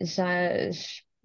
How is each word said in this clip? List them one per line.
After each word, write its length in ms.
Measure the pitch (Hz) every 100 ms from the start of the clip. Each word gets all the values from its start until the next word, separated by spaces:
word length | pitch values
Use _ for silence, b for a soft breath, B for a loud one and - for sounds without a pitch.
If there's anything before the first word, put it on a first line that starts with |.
j'a-, 680 | 175 190 180 180 175 - 196
j-, 320 | 165 - - - _